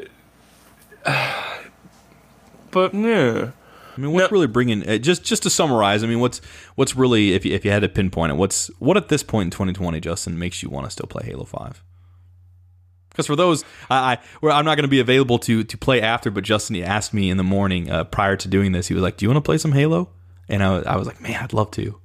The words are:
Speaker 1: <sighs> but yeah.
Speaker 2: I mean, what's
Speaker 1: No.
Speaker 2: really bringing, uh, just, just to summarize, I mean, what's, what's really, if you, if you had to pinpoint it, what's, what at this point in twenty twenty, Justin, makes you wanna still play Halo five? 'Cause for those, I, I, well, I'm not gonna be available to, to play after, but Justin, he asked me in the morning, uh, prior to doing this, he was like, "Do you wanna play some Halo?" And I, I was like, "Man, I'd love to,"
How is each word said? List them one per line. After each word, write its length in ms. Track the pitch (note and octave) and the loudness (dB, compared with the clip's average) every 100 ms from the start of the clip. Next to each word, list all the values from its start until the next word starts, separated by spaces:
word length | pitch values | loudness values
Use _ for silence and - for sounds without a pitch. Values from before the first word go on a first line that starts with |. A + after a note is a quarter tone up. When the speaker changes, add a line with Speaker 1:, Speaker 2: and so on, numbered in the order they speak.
| - _ _ _ _ - - _ - - | -8 _ _ _ _ -20 -20 _ -20 -10
Speaker 1:
<sighs> 1700 | - C3+ C3 - - - - _ - _ _ - _ _ - - - | -4 -2 -4 -6 -10 -14 -18 _ -20 _ _ -20 _ _ -20 -20 -4
but 240 | F#3 F#3 | 0 0
yeah. 560 | G3 A3+ G#3+ B2+ A2 A#2+ - - - - - | 0 0 2 2 0 -4 -10 -20 -20 -18 -8
Speaker 2:
I 40 | |
mean, 120 | C#3+ | -2
what's 180 | F3 F#3 | 2 4
Speaker 1:
No. 40 | |
Speaker 2:
really 120 | G3+ D3 | 4 2
bringing, 420 | A#2+ B2 G#2+ E2+ | 2 2 0 0
uh, 80 | G#2+ | 0
just, 240 | C3+ F3+ | 2 0
just 180 | - A3 | 0 -2
to 60 | - | 0
summarize, 520 | - D#3+ A#2 G2 G#2 | 0 2 4 2 2
I 40 | A2+ | 0
mean, 120 | A#2 | 0
what's, 200 | B2 - - - - - | -2 -4 -18 -20 -8 -2
what's 200 | C3+ C3 | 0 2
really, 380 | B2+ A2+ G2+ | 4 4 4
if 100 | F#2+ | 2
you, 80 | - | 0
if 100 | F#2 | -2
you 60 | G2+ | 0
had 120 | G2+ | 2
to 60 | F#2+ | 2
pinpoint 440 | - F#2 F2 D#2+ | 0 -2 0 0
it, 40 | C#2+ | 0
what's, 320 | F#2+ - - - | 0 -2 -6 -4
what 180 | C3+ F#3+ | 0 2
at 120 | - | 2
this 140 | D3 | -2
point 260 | - A2 F2 | -2 -2 -2
in 20 | |
twenty 220 | - F#2+ | -2 -4
twenty, 260 | F2+ F2+ D#2+ | -4 -4 -4
Justin, 380 | D#2+ E2+ F#2 E2+ | -6 -6 -6 -6
makes 240 | F2 - | -6 -8
you 80 | - | -10
wanna 180 | C#2 C#2 | -8 -10
still 160 | - - | -10 -10
play 180 | - - | -10 -10
Halo 180 | - | -10
five? 380 | - - - - - - - - - - - - _ _ _ _ _ | -12 -12 -14 -18 -20 -20 -20 -20 -20 -20 -20 -20 _ _ _ _ _
'Cause 140 | - D3 | -6 -2
for 100 | D3 | 2
those, 280 | F3+ D3+ - - - | 2 2 -4 -12 -2
I, 240 | C3 C3 | 0 2
I, 40 | A#2 - - | -2 -6 -2
well, 160 | D3+ D3 | 2 2
I'm 80 | |
not 120 | D#3 D3 | 2 2
gonna 120 | C#3 | 2
be 100 | C3+ | 2
available 400 | A#2+ C3 C3 A#2+ | 4 4 4 2
to, 220 | - A2+ | 2 0
to 140 | A2 - | -2 -4
play 220 | - B2+ | 0 2
after, 300 | A2 A#2 A#2+ | 2 0 -2
but 120 | G2+ | -4
Justin, 320 | F#2+ G#2+ - G2 | 0 -2 -2 -4
he 60 | |
asked 300 | F2 G#2+ - | -2 -2 -2
me 140 | G#2+ F#2+ | -2 0
in 60 | F#2 | 2
the 80 | |
morning, 460 | F#2 G2 G2 F2+ F2 | 0 0 0 -2 -2
uh, 140 | F2 | -4
prior 300 | E2 - G2 F#2+ | -2 0 0 0
to 120 | F#2 | 0
doing 240 | G2 G2 | 0 2
this, 160 | F2+ F2+ | 0 -2
he 60 | |
was 80 | F2 | -2
like, 140 | F#2 - | -2 0
"Do 60 | G#2 | 0
you 20 | |
wanna 120 | D3 | 2
play 160 | D3 D#3 | 2 0
some 120 | D#3 | 2
Halo?" 360 | C#3 D3+ E3+ F3+ - - - - | 2 2 0 -4 -10 -20 -20 -4
And 140 | G2+ | 0
I, 140 | F#2+ F#2 | 2 0
I 160 | - F2+ | -2 -4
was 100 | F#2+ | -4
like, 140 | - | -8
"Man, 200 | - A2 | -8 -8
I'd 120 | B2+ | -4
love 180 | A2 G#2+ | -2 -2
to," 280 | - G#2 - | -4 -8 -8